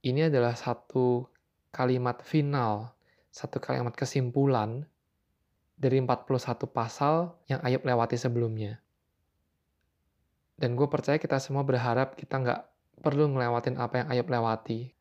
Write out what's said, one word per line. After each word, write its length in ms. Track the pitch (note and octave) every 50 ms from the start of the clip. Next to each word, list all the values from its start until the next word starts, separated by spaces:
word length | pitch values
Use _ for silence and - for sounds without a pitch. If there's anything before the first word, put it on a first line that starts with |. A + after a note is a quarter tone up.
Ini 320 | - B2 B2+ C#3+ D#3+ E3 C#3+
adalah 240 | B2+ A#2+ A#2+ A#2
satu 720 | - - B2 A#2+ - _ _ - C3 B2+ B2 B2 A#2+ B2+ _ _ _ _ _ _ _ _ _
kalimat 560 | - - B2+ B2+ B2+ B2+ B2 B2+ A#2+ - -
final, 640 | - - D#3 C#3+ C#3+ C#3+ C#3 A#2+ A2 G#2 G#2 A2+ A#2 _ _ _ _ _ _ _ _
satu 320 | - - - B2+ - C3
kalimat 320 | - - C3 C3 B2 A#2+ -
kesimpulan 880 | - C3+ - - C#3 B2+ B2 A#2+ C#3 C#3 C#3 C3 A#2 G#2+ G#2+ A#2 C3+ D3+ _ _ _ _ _ _ _ _ _ _ _ _ _ _ _ _ _ _
dari 240 | - - C3 C3 C3+
empat 240 | C3 B2 B2+ - -
puluh 160 | - C3+ B2
satu 240 | - - A#2+ - -
pasal 720 | - - B2 A2+ A2+ - - C#3+ C#3+ D#3 E3 F3 E3+ - _ _
yang 160 | - C3+ -
Ayub 240 | - B2 B2+ C3 -
lewati 320 | C3+ B2 A#2 A#2 A#2 B2
sebelumnya. 640 | A#2 - B2+ A#2 A#2+ A#2 A2+ A2 A2 G#2+ G2+ A2+ - _ _ _ _ _ _ _ _ _ _ _ _ _ _ _ _ _ _ _ _ _ _ _ _ _ _ _ _ _ _ _ _ _ _ _
Dan 160 | - C3+ A#2+ A#2+
gue 160 | A#2+ C#3+ C#3
percaya 320 | D3+ C#3+ - - C#3+ D#3
kita 160 | - - C#3+
semua 240 | C3+ C#3 - C#3 C#3
berharap 560 | C#3+ C3+ C3 B2 A#2+ B2 A#2 B2+ C3+ C3+ -
kita 240 | - - - - C3+
nggak 200 | C3 B2 - - - _ _ _ _ _ _ - -
perlu 240 | D#3 C#3+ C#3+ D3+ D3
ngelewatin 480 | C3+ C3 B2 A#2+ A#2+ A#2+ A#2 B2+ B2
apa 240 | B2 A#2+ A#2 - B2+
yang 60 | B2+ D3
Ayub 160 | B2+ B2 A#2
lewati. 640 | - B2+ A#2 A#2 A2+ A2 A2 - - A2+ A2+ B2 C3 _ _